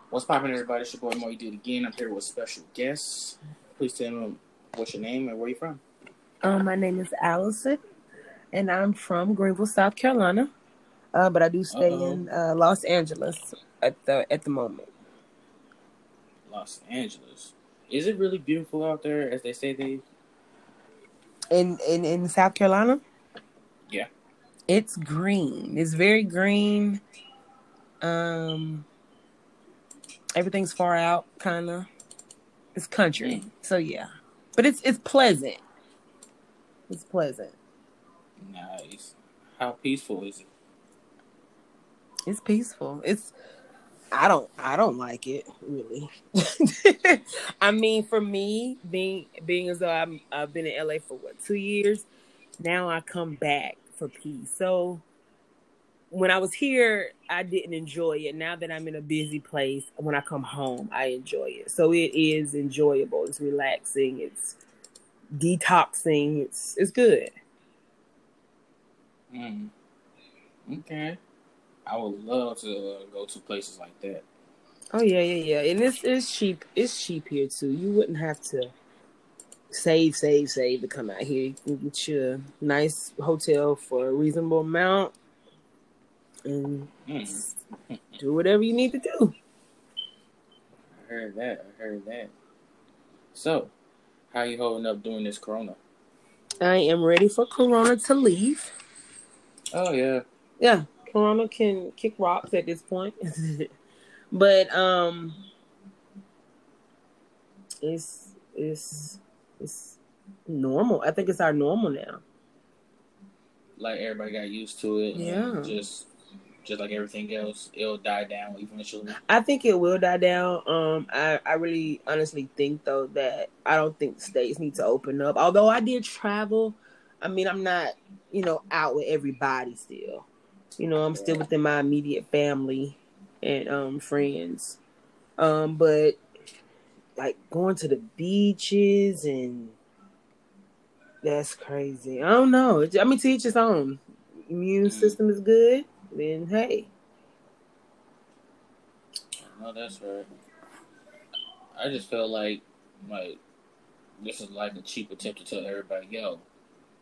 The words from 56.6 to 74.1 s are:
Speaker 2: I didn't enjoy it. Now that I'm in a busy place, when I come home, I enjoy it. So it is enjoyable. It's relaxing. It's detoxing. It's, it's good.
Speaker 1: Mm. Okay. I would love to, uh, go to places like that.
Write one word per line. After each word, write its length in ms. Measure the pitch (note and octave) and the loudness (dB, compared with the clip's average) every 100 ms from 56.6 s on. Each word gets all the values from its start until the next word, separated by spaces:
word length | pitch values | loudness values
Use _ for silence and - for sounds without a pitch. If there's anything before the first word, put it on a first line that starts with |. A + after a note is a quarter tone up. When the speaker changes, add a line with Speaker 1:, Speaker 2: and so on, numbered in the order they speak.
| C#4 C4 A3+ G#3 D3 - - | 0 4 4 2 -4 -10 -6
Speaker 2:
I 140 | F3 | -6
didn't 300 | F#3 F#3 E3+ | -2 -4 -4
enjoy 440 | E3 D#3 D3+ E3 D3+ | -10 -8 -4 -2 -2
it. 180 | D3+ D#3 | -6 -8
Now 220 | E3 E3+ | -8 -8
that 120 | E3 | -8
I'm 160 | D#3+ D#3+ | -8 -8
in 60 | D#3 | -10
a 60 | |
busy 380 | D3+ D#3 D3+ D3+ | -4 -4 -2 -8
place, 460 | - D3+ C3+ C#3 - - | -6 -4 -2 -4 -8 -8
when 180 | D3+ | -2
I 60 | C#3+ | -2
come 220 | - D3 | -4 -8
home, 460 | B2+ C#3+ C3+ B2 - | -8 -6 -6 -6 -6
I 140 | - C3 | -4 -4
enjoy 400 | B2+ C3 C#3 C3 - | -4 -6 -6 -6 -10
it. 100 | - | -8
So 220 | - D#3+ | 2 4
it 200 | E3+ E3 | 4 2
is 400 | D#3 D#3 D#3 D3 | 4 4 2 0
enjoyable. 720 | C#3+ C#3+ C#3 D3 C3+ C3+ D3+ D#3 | -2 -2 4 4 4 0 -2 -4
It's 140 | C#3+ | -4
relaxing. 800 | C#3+ C#3+ C3+ - - C#3 C3+ C3 | -2 -2 -2 -2 -4 0 0 -2
It's 380 | - - - - - _ - - _ _ - D3 | -10 -10 -12 -12 -20 _ -20 -20 _ _ -12 -2
detoxing. 1040 | E3 F3 - F3 - - E3 D3 D3 D3+ | 0 2 4 6 4 0 2 2 2 0
It's, 320 | C3 - - - | -4 -8 -8 -2
it's 140 | G3 | 0
good. 380 | B3 A#3 C#3+ - - _ _ _ _ _ _ _ _ _ _ _ _ _ _ _ _ _ _ _ | 4 6 6 0 -14 _ _ _ _ _ _ _ _ _ _ _ _ _ _ _ _ _ _ _
Speaker 1:
Mm. 360 | B2 A#2+ G#2 G#2 _ _ _ _ _ _ _ _ _ - D3 | -14 -10 -10 -12 _ _ _ _ _ _ _ _ _ -12 -12
Okay. 380 | - D#3 D#3 F3+ _ _ _ _ _ _ - | -10 -10 -8 -10 _ _ _ _ _ _ -8
I 120 | A2+ | -6
would 260 | G#2+ G2+ | -6 -8
love 360 | A2 B2+ A#2+ A2+ | -4 -2 -2 -8
to, 80 | G#2+ | -10
uh, 360 | G2+ G2 G2 G2 | -8 -8 -12 -14
go 120 | G2+ G2+ | -14 -12
to 140 | G2 | -14
places 400 | - G2+ G2 - | -10 -10 -10 -16
like 200 | F2 - | -20 -14
that. 220 | G2 | -12